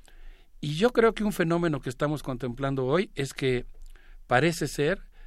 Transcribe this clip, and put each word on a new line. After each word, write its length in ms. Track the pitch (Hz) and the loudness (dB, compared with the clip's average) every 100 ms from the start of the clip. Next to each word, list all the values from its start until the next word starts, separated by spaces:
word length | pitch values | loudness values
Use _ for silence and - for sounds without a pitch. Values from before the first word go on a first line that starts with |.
| - - - - - - | -20 -18 -18 -18 -20 -8
Y 160 | 147 151 | -4 2
yo 140 | 233 | 2
creo 240 | 233 226 | 6 4
que 100 | - | 4
un 80 | 208 | 0
fenómeno 480 | 185 170 170 170 143 | 0 2 2 0 -2
que 100 | 131 | -4
estamos 320 | 120 147 147 | -2 -2 -2
contemplando 640 | - 120 127 117 139 131 127 | -4 -6 -6 -4 -2 0 2
hoy 260 | 160 214 - | 2 0 -4
es 180 | 135 | -6
que 320 | - 135 123 - - - - - - - | -2 0 0 -2 -12 -16 -18 -20 -14 2
parece 400 | 123 160 170 151 | 4 4 2 -2
ser 320 | - 147 202 - - | 0 0 -2 -8 -20